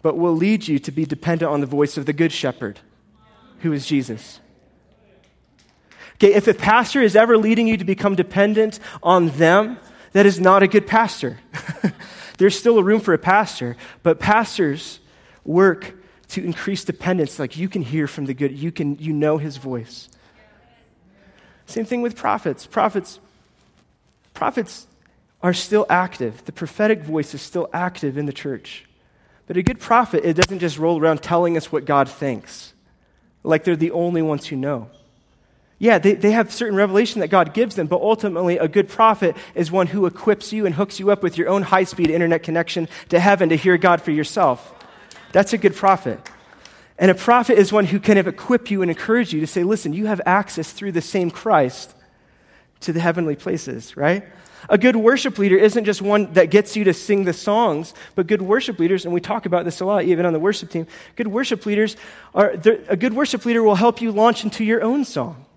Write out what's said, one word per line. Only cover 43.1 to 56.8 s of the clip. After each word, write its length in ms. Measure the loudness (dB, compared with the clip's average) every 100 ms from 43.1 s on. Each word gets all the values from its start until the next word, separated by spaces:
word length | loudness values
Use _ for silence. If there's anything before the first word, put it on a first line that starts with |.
to 100 | 2
heaven 300 | 4 4 2
to 60 | 2
hear 200 | 2 4
God 240 | 4 2
for 100 | 0
yourself. 600 | -4 -2 0 0 0 -8 -20 -20 -20 -20 -20 -2
That's 200 | 0 0
a 60 | 2
good 160 | 0
prophet. 460 | 2 0 0 -2 -10 -14 -20 _ -20 -20 -20 _ 2
And 140 | 2
a 40 | 4
prophet 420 | 4 4 6 4
is 140 | 4
one 140 | 2 0
who 120 | 0
can 180 | 2 2
equip 540 | 2 -6 -2 -2 0
you 120 | -4
and 80 | -2
encourage 420 | -4 -2 0 0
you 80 | -4
to 80 | -4
say, 160 | -2
"Listen, 280 | -2 -2 -4
you 140 | -6 -4
have 140 | -2
access 460 | 0 0 0 -8 -10
through 220 | -8 -6
the 80 | -4
same 320 | -4 -4 -4
Christ 600 | -4 0 2 2 -4 -20 _ _ _ _ _ _ _ _ _
to 100 | -6
the 80 | -2
heavenly 340 | -2 -2 -4
places," 600 | -4 -6 -6 -8 -14 -14 -2
right? 260 | 0 0 -6 -20 -20 -20 -2
A 100 | 4
good 160 | 4
worship 420 | 4 2 2 -2 0
leader 200 | 2 4
isn't 300 | 4 2 -2
just 140 | -4
one 320 | 0 0 2
that 160 | 2 4
gets 260 | 4 2
you 80 | 0